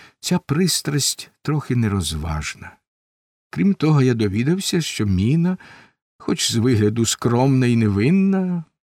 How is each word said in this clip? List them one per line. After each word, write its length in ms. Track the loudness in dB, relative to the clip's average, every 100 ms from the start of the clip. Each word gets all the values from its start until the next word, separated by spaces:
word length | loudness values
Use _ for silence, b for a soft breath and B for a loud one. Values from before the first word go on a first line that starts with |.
| B B
ця 180 | -4 -4
пристрасть 920 | -2 0 0 -2 -2 -2 -2 -6 -12 _
трохи 340 | -4 -4 -2 0
нерозважна. 1000 | 0 0 -2 -6 -6 -6 -8 -12 -18 -20 _ _ _ _ _ _ _
Крім 240 | -2 0
того, 280 | 2 2 4
я 120 | 2
довідався, 640 | 2 0 0 0 -2 -2 -4
що 260 | -4 -4 0
Міна, 520 | 2 2 2 0 -2 B B B B _ _
хоч 340 | -6 -4 -2
з 40 | 0
вигляду 500 | 2 4 2 2 -2
скромна 600 | -2 0 2 2 2 2
і 100 | 2
невинна, 880 | 2 2 2 4 2 0 0 -4 -8 _